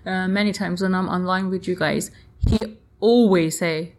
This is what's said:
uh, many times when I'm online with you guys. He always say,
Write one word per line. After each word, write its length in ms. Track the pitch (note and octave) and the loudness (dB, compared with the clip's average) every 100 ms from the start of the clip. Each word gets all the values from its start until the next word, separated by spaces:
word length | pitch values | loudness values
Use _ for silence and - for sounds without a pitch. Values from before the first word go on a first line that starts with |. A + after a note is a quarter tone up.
| F#3 | -6
uh, 220 | F#3 F#3 | -4 -2
many 240 | G3 G#3 | 0 0
times 300 | F#3+ F3+ F3+ | -2 -4 -2
when 120 | F#3+ | 0
I'm 140 | F#3 F#3 | 0 0
online 420 | F3+ F3+ F#3 F#3+ | -2 -2 -2 -2
with 160 | F#3 F#3 | -4 -4
you 60 | |
guys. 360 | F3+ D3+ G#3+ G#3+ - - - | -2 0 -2 -4 -12 -20 -4
He 200 | - A3 A3 - _ - | 0 0 -2 -12 _ -2
always 580 | G#3+ A#3+ A3 F3+ D#3+ - | 4 6 6 4 2 -2
say, 360 | E3+ D#3+ E3+ | -4 -4 -6